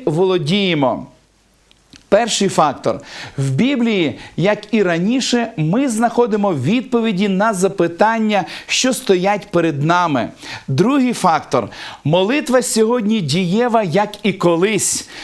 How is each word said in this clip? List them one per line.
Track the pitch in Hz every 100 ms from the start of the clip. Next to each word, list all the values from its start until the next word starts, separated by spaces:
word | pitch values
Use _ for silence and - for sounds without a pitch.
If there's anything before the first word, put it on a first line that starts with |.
володіємо. | - 156 190 185 143 202 190 156 131 92 - _ _ _ _ _ _ _ _ - -
Перший | 202 233 - 196
фактор. | - - 131 127 113 - - - -
В | 135
Біблії, | 135 247 277 233 202 151 - - -
як | 185 208 -
і | 220
раніше, | 185 170 190 262 - 240 - -
ми | 156 220 285
знаходимо | 220 233 233 240 208 202
відповіді | 151 127 247 - 233 226 180 208
на | 190 220
запитання, | 185 190 196 170 170 208 226 214 202 - - -
що | - 254
стоять | 240 - 185 190 202 -
перед | 175 165 139
нами. | 151 175 170 131 92 - - - -
Другий | 135 214 285 254
фактор. | 214 185 151 - 127 101 - - -
Молитва | 139 175 196 294 247 254
сьогодні | 247 220 220 247 202 226
дієва, | 151 165 175 208 247 226
як | 196 165 208 -
і | 208
колись. | 196 175 165 202 202 - - - -